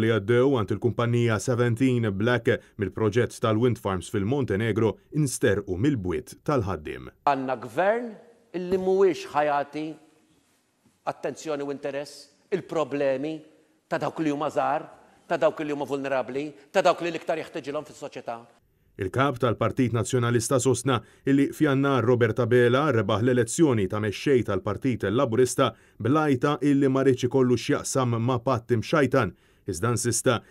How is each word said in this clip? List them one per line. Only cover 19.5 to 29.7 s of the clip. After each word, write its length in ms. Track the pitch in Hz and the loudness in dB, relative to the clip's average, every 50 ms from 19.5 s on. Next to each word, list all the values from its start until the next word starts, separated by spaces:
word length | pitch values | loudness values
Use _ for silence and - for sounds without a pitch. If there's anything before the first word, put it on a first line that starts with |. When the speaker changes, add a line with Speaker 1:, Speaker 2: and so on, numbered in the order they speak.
| 104 - 120 107 - - 131 113 | 0 0 -2 -2 0 0 0 0
Speaker 1:
Nazzjonalista 640 | 113 120 104 - - 123 117 120 120 117 107 - 143 | 0 -2 -2 0 0 0 0 2 0 0 0 0 0
sostna 380 | 127 - 131 123 - - 139 127 110 - - _ _ - 139 | 2 2 2 0 0 0 -2 -2 -2 -4 -8 _ _ 0 2
illi 220 | 139 139 139 - | 2 4 2 2
f'Jannar 480 | - - 151 147 135 135 139 143 139 127 | 0 0 2 2 2 2 2 2 2 2
Robert 380 | 110 120 127 117 120 110 107 - | 4 2 4 4 4 2 2 0
Abela 460 | 120 107 123 123 120 120 120 131 151 156 127 | 0 2 4 4 4 4 4 2 2 2 2
rebaħ 300 | 113 104 98 110 98 113 | 2 2 0 0 2 2
l-elezzjoni 580 | 131 123 123 113 113 - - 165 147 120 110 98 92 | 2 2 2 2 0 2 2 4 4 4 2 0 -2
ta' 80 | 107 107 | -2 -2
mexxej 460 | 107 107 92 - - 151 139 123 107 | -2 -4 -4 -2 0 2 2 2 2
tal-Partit 580 | - 101 95 - 107 101 101 - 135 117 - - 98 | 0 -2 -2 -2 -4 -4 -2 -2 -2 -2 -2 -2 0
Laburista 540 | 101 127 143 120 110 120 127 123 - - 135 113 110 _ _ _ _ - | 0 0 0 2 2 2 2 2 2 0 0 0 0 _ _ _ _ -6
blajta 540 | 98 110 143 156 156 151 139 123 - 147 147 - - | -2 0 2 2 2 2 0 2 0 -2 0 0 2
illi 240 | 147 143 139 139 135 | 2 2 4 4 2
ma 140 | 131 135 135 | 2 4 4
rridx 240 | 135 127 - - 120 | 2 2 2 0 0
ikollu 300 | - 135 131 123 123 113 | 2 2 4 4 2 0
x'jaqsam 560 | - - 143 - - - - 139 127 120 117 | 0 -2 -2 -2 -2 -2 -2 0 0 0 0
ma' 220 | 113 113 123 131 117 | 0 0 0 0 0
patt 320 | - 139 131 117 - - | 0 -2 -2 -2 0 0
imxajtan. 600 | 123 113 104 - - 156 143 123 - 135 117 90 - _ _ _ _ _ - | 0 0 0 0 0 2 2 2 2 2 0 0 -4 _ _ _ _ _ -10
Iżda 220 | - | -10